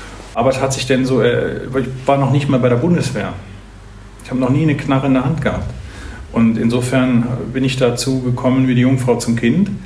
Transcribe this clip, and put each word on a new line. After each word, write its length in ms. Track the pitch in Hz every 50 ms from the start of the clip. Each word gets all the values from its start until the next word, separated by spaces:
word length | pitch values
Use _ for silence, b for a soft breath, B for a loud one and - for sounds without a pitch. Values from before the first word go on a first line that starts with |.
| B B B B B B -
Aber 160 | 117 120 135
es 120 | 131 - -
hat 100 | 131 131
sich 140 | - 131
denn 180 | - 135 127 131
so, 160 | 127 131 120
äh, 460 | 107 120 117 - - - 71 - - - 131 135
ich 80 | 127 - - - -
war 100 | - 139
noch 140 | 139 135 120
nicht 180 | 127 147 - -
mal 100 | 139 123
bei 120 | 123 123
der 60 | 120
Bundeswehr. 580 | 113 107 175 175 151 127 - - 104 98 92 90 - - - - - - - - - - - - - - - - - -
Ich 60 | -
hab 80 | 131 127
noch 100 | 131 123
nie 140 | 131 151 160
eine 120 | 156 139
Knarre 320 | - - - 135 135 139 135
in 60 | 131
der 120 | 131 123
Hand 160 | - 160 - -
gehabt. 280 | - 92 90 87 - B B B B B B B B B B B B -
Und 240 | 117 117 113 107 -
insofern 680 | 117 117 120 123 120 - 135 131 127 131 123 117 - - - - - - -
bin 100 | 135 135
ich 140 | 131 -
dazu 440 | 135 131 120 120 - - 139 131 131 127
gekommen 440 | 123 120 - - 127 127 135 131
wie 80 | 131 123
die 60 | 123
Jungfrau 360 | 123 131 139 127 - 127 117
zum 200 | 113 - 117 113
Kind. 340 | 117 - 117 139 180 202 196 B B B